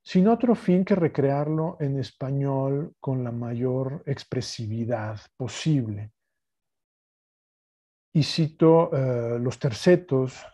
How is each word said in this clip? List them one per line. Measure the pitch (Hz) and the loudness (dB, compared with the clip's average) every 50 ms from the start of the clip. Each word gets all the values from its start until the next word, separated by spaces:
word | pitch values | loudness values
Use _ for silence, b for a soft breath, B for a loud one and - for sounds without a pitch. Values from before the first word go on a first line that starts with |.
sin | _ - - 185 185 220 | _ 0 2 4 6 4
otro | 233 233 - 247 214 | 4 4 4 2 2
fin | - - - 180 185 190 | 2 2 2 2 4 4
que | - 208 | 2 2
recrearlo | 185 170 147 - - 135 139 139 143 147 151 156 156 160 160 - - | 2 2 0 2 2 0 2 2 0 -2 -2 -2 -2 -2 -4 -4 -4
en | 151 139 139 139 | -4 -2 -2 -4
español | 131 - _ - 139 131 139 139 139 139 135 135 135 135 139 143 151 - _ _ | -6 -6 _ -8 -6 -4 -4 -2 -2 -2 -2 0 0 -2 -2 -2 -4 -8 _ _
con | - 139 131 127 123 | -6 -4 -4 -4 -4
la | 120 | -6
mayor | 117 117 120 117 120 117 123 127 127 131 135 135 139 170 - | -6 -6 -6 -6 -4 -2 -2 -2 -2 -2 -4 -4 -6 -8 -6
expresividad | 147 135 - - - - 131 - - - - 113 104 110 117 113 110 120 110 107 107 107 101 - _ _ | -6 -6 -6 -6 -6 -6 -6 -6 -6 -8 -8 -6 -6 -4 -4 -4 -4 -4 -4 -4 -6 -8 -10 -14 _ _
posible. | - 127 113 - - - 160 156 139 117 107 101 98 104 107 _ _ _ _ _ _ _ _ _ _ _ _ _ _ _ _ _ _ _ _ _ _ _ _ _ _ _ _ _ _ _ _ _ _ _ _ _ _ _ _ | -10 -10 -8 -8 -4 0 0 0 0 0 -2 -6 -8 -10 -14 _ _ _ _ _ _ _ _ _ _ _ _ _ _ _ _ _ _ _ _ _ _ _ _ _ _ _ _ _ _ _ _ _ _ _ _ _ _ _ _
Y | - 165 | 0 0
cito, | 131 - - - 160 147 - - 165 160 160 165 170 - 160 | 0 0 0 -2 -2 -2 0 4 6 6 6 6 4 2 0
eh, | 135 131 131 123 120 117 117 120 120 | -2 -2 0 -2 -2 -2 -4 -4 -2
los | 123 123 120 - | -4 -4 -4 -4
tercetos | - 139 110 - - 180 180 175 180 - 139 131 131 127 - - - - | -4 -4 -4 2 4 4 4 4 4 0 0 0 0 -2 -6 -12 -20 -20